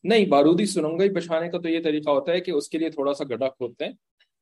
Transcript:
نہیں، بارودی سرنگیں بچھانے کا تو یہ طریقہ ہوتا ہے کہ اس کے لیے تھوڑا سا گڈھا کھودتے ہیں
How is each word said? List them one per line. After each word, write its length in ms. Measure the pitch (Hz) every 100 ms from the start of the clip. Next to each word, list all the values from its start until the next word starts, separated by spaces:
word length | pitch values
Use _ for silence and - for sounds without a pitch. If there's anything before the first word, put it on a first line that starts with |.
نہیں، 220 | 175 226 196
بارودی 400 | 143 151 175 208
سرنگیں 420 | 180 156 165 196
بچھانے 400 | 185 170 165 170
کا 100 | 175
تو 100 | 170
یہ 140 | 165
طریقہ 280 | 165 151 151
ہوتا 220 | 139 139
ہے 80 | 175
کہ 100 | 175
اس 180 | 151 143
کے 100 | 160
لیے 120 | 160
تھوڑا 240 | 147 139
سا 100 | 143
گڈھا 240 | 139 117 131
کھودتے 360 | _ 120 -
ہیں 80 | 170 - _ _ _ _